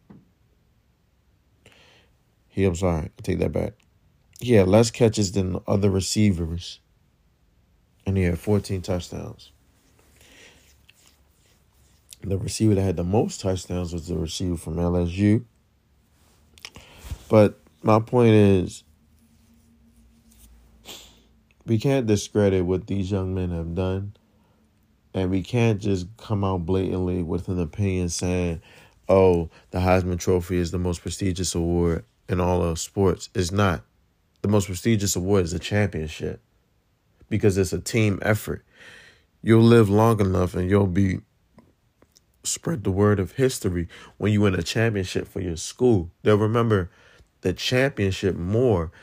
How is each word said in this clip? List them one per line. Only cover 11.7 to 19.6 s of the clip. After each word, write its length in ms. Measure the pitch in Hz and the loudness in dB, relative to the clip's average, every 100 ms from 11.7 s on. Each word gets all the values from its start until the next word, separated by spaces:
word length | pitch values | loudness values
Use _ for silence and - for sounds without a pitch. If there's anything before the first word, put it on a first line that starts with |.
| _ _ _ _ - | _ _ _ _ -14
The 160 | 95 95 | -8 -6
receiver 360 | - - 110 | -6 -2 2
that 80 | 98 | 2
had 140 | 95 87 | 0 -2
the 80 | |
most 360 | 87 107 185 - | 0 0 0 -4
touchdowns 500 | 98 92 - 90 87 | -4 -4 -4 -6 -6
was 160 | 85 82 | -8 -6
the 80 | 82 | -6
receiver 400 | 82 - 92 85 | -6 -6 -6 -6
from 220 | - 80 | -6 -4
L 180 | 87 87 | -2 0
S 140 | 87 | -2
U. 340 | 90 104 107 - _ _ _ _ _ _ _ _ _ _ _ - - - - - - - | 0 2 2 -2 _ _ _ _ _ _ _ _ _ _ _ -20 -20 -20 -20 -16 -14 2
But 300 | 110 101 - _ _ | 4 4 2 _ _
my 160 | - 107 | 0 2
point 340 | 110 123 117 | 2 4 6
is, 500 | 107 101 95 87 - _ _ _ _ _ _ _ _ | 6 6 4 0 -8 _ _ _ _ _ _ _ _